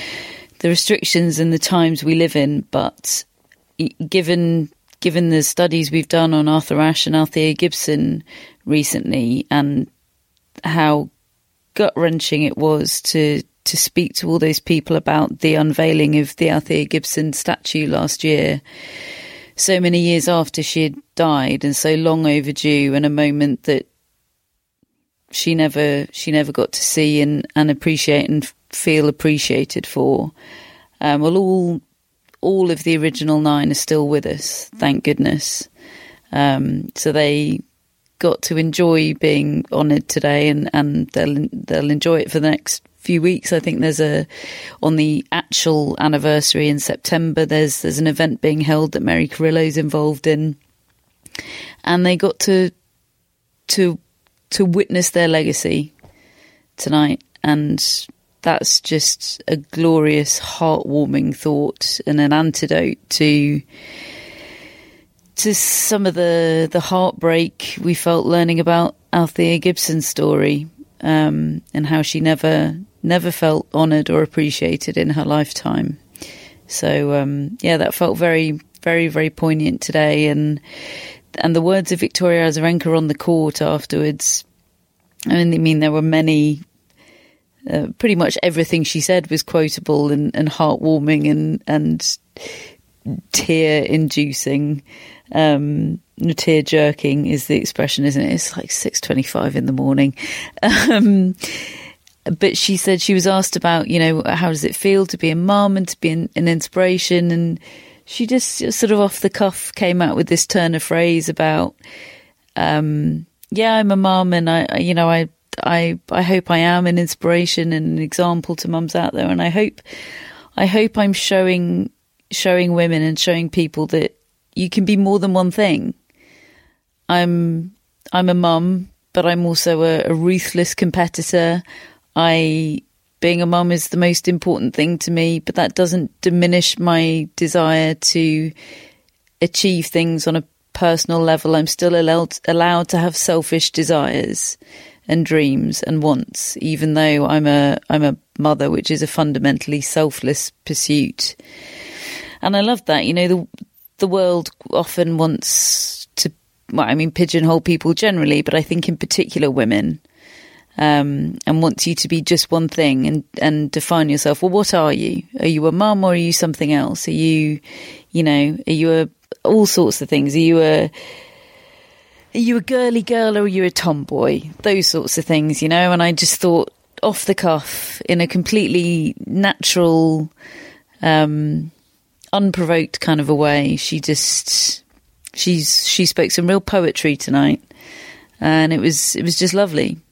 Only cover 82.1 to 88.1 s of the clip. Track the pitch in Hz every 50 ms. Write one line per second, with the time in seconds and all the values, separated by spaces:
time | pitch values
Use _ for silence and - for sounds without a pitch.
82.1 | - - 180 175 170 170 165 160 147 156 160 170 175 165 - 165 165 160 160 151
83.1 | 143 - - 175 170 160 156 151 - - 156 160 151 147 - - 151 156 151 151
84.1 | 147 156 - - - - - _ _ _ _ _ _ _ _ _ _ _ _ _
85.1 | _ - - - 175 175 170 170 165 165 165 160 156 151 156 151 151 156 156 160
86.1 | 156 160 160 160 156 151 147 151 151 147 - - _ _ _ _ _ _ _ _
87.1 | _ _ _ _ _ _ _ _ _ _ 269 - - - - - - - - 220